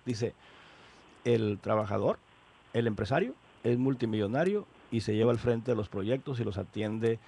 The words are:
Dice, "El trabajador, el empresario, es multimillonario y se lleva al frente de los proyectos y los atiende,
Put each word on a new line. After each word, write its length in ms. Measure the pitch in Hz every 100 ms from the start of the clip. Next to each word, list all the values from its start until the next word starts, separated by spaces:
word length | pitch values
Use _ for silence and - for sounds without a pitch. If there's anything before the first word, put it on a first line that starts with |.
| -
Dice, 260 | 110 110 - - - - - - - - - 120
"El 340 | 117 107 101
trabajador, 600 | - 107 107 104 113 220 _ - - - -
el 160 | 117 117
empresario, 460 | 104 104 135 233 302 - -
es 160 | 113 120
multimillonario 880 | 131 131 117 110 101 127 180 208 - - -
y 100 | 117
se 140 | 107 107
lleva 160 | 117
al 80 | 117
frente 320 | 123 117 113
de 60 | 117
los 120 | 107
proyectos 520 | 101 98 135 143 123
y 40 | 107
los 140 | 98
atiende, 640 | 90 110 107 110 117 113